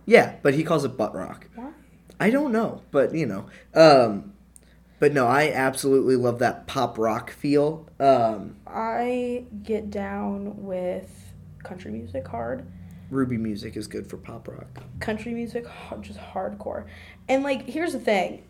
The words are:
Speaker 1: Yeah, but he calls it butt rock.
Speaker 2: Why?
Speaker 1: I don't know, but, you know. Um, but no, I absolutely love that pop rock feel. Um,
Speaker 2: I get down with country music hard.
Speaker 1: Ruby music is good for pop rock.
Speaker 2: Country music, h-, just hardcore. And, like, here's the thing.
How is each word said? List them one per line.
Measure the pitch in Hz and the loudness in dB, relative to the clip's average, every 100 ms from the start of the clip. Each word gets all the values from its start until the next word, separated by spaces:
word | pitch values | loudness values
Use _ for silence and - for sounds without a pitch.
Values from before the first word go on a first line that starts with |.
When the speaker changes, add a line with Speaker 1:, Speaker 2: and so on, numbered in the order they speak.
| - | 4
Speaker 1:
Yeah, | 220 - - | 6 6 0
but | 147 | 0
he | 139 | 2
calls | 156 160 135 | 2 0 0
it | 120 | -2
butt | 107 | -4
rock. | - 87 - - | -4 -10 -12 -18
Speaker 2:
Why? | 240 262 - - - - - | -16 -16 -18 -20 -20 -20 0
Speaker 1:
I | 185 | 2
don't | 277 294 | 2 2
know, | 220 214 - - | 0 -2 -4 -2
but, | 143 175 | 2 2
you | 160 131 | 2 -2
know. | 95 - - - | -4 -10 -18 0
Um, | - 160 135 113 101 - - _ _ _ _ _ - | 8 10 10 8 2 -8 -16 _ _ _ _ _ 2
but | 147 | 2
no, | 143 120 | 4 4
I | 139 151 | 4 2
absolutely | 123 135 131 139 135 123 131 | 2 0 0 2 4 4 2
love | 120 117 | 2 2
that | 117 - - | 0 0 -6
pop | 139 120 110 | -2 -2 0
rock | 113 113 - | 0 -2 -6
feel. | - 147 143 147 160 - - | -6 2 4 2 0 -10 2
Um, | 135 127 113 104 95 - - | 4 6 4 0 -8 -14 -10
Speaker 2:
I | - 226 233 247 247 247 247 247 208 | -6 -4 -2 -2 -2 -4 -6 -8 -12
get | 208 214 208 | -6 -4 -4
down | 202 196 202 208 202 202 208 | -6 -6 -4 -4 -6 -8 -10
with | 196 185 180 190 185 - - - - - | -8 -6 -4 -6 -10 -18 -20 -20 -20 -18
country | - 180 214 | -16 -14 -12
music | 226 240 262 - | -10 -8 -10 -8
hard. | 233 117 262 - - - - - | -8 -6 -8 -10 -16 -18 -18 -6
Speaker 1:
Ruby | 135 127 113 | -2 0 0
music | 110 101 113 101 | -4 -6 -8 -10
is | 104 | -8
good | 104 - | -10 -10
for | - | -12
pop | - 117 - | -14 -14 -14
rock. | - - - - - | -16 -16 -18 -16 -8
Speaker 2:
Country | - 220 240 | -6 -6 -6
music, | 233 233 240 240 | -8 -6 -8 -10
h-, | - - 214 | -14 -14 -12
just | 202 208 | -12 -16
hardcore. | - 190 202 208 - - - - - - - | -12 -8 -6 -8 -8 -10 -12 -16 -20 -12 0
And, | 269 | 0
like, | 277 262 - | 2 -2 -4
here's | 294 339 | -4 -4
the | 247 | -2
thing. | - 196 175 - | 0 2 0 -6